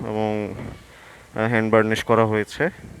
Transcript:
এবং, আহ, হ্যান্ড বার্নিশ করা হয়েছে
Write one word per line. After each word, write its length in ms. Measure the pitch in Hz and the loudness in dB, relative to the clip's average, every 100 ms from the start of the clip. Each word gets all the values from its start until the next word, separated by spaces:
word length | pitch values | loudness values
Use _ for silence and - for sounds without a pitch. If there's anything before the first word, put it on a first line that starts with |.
| 113 | -6
এবং, 460 | 107 107 107 101 98 | -2 -2 -2 -6 -8
আহ, 960 | - - - - - - - 113 113 | -12 -14 -20 -20 -20 -20 -12 -2 0
হ্যান্ড 220 | 117 110 | 2 4
বার্নিশ 320 | 110 110 107 | 4 4 0
করা 220 | - 113 110 | 2 4 4
হয়েছে 440 | 107 101 - 165 - - - | 2 -2 -2 -4 -4 -20 -20